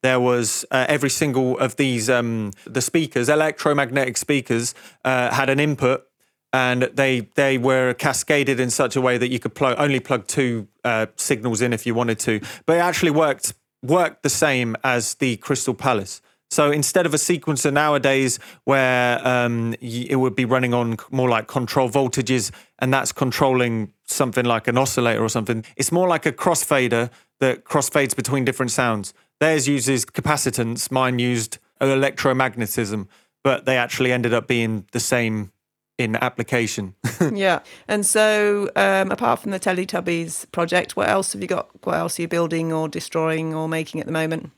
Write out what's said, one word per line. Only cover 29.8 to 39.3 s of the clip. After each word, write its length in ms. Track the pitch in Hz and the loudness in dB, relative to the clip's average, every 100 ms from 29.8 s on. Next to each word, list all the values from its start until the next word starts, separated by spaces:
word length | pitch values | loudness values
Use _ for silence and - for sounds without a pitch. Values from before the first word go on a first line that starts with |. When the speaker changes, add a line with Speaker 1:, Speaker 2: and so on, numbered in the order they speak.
| 120 131 | 0 0
Speaker 1:
capacitance, 840 | - - 151 147 135 120 113 120 - | -2 -4 -2 0 0 -2 -4 -4 -4
mine 280 | 131 127 123 | 0 0 0
used 400 | 123 120 110 - _ _ | 0 0 -4 -10 _ _
electromagnetism, 1300 | 135 135 139 143 139 131 131 113 110 - 104 107 98 _ _ _ | 0 2 0 0 0 2 0 -2 -4 -2 -4 -4 -8 _ _ _
but 220 | 139 127 - | -2 0 0
they 100 | 131 | 0
actually 360 | 120 - 127 | 0 0 0
ended 220 | 123 120 | 0 2
up 120 | 117 123 | 0 0
being 380 | 120 113 110 98 | -2 0 -4 -6
the 80 | 120 | -6
same 520 | - 123 113 107 101 _ _ _ _ - | -2 0 0 -4 -6 _ _ _ _ -6
in 200 | 117 117 | -2 0
application. 800 | 123 - 123 123 113 - 98 - | -2 -4 -2 -2 -2 -4 -8 -8
<laughs> 40 | - - 160 | -8 -2 -2
Speaker 2:
Yeah. 260 | 202 190 170 - - - | 2 0 0 -4 -20 -4
And 180 | 208 202 | -2 0
so, 640 | 220 214 214 208 202 202 - | 2 4 4 2 0 -2 0
um, 340 | 196 196 190 | 2 2 0
apart 300 | 202 233 | 0 0